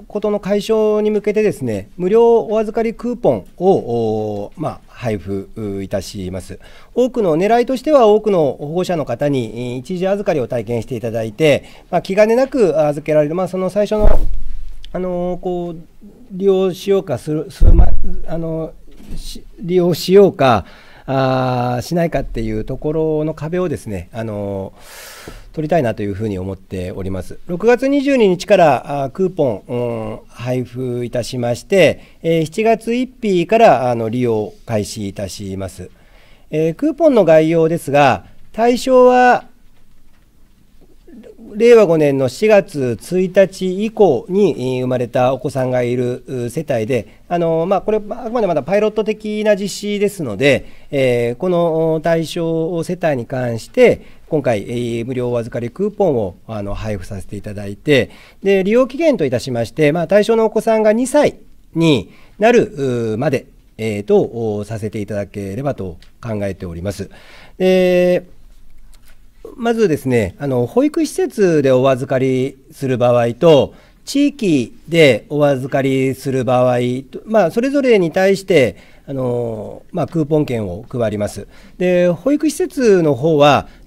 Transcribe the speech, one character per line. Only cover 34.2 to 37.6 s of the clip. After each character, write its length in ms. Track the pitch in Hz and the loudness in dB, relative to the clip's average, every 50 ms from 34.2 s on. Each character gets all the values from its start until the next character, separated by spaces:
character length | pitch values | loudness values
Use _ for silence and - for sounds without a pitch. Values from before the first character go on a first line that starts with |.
用 320 | 123 120 113 107 104 90 - - - | 0 0 0 0 -2 -4 -8 -14 -8
開 180 | - 117 107 101 | -4 -4 -4 -4
始 240 | - - 113 104 98 | -4 -8 -8 -10 -10
い 60 | 92 | -8
た 160 | - 101 95 | -8 -10 -10
し 260 | - - 104 95 95 | -10 -12 -10 -10 -8
ま 140 | 95 95 92 | -8 -8 -10
す。 200 | - - 90 90 - _ - _ - - - - - - - - | -10 -14 -18 -18 -20 _ -20 _ -20 -20 -20 -20 -20 -20 -14 -6
え 220 | - 156 160 165 | -4 -2 -2 -2
ー、 40 | 160 | -2
ク 120 | - 285 311 | -2 -4 -4
ー 60 | - | 0
ポ 120 | - 339 311 | 2 2 4
ン 80 | 269 | 4
の 80 | 220 185 | 4 4
概 260 | 156 160 160 160 160 | 6 6 6 4 4
要 200 | 170 165 | 2 2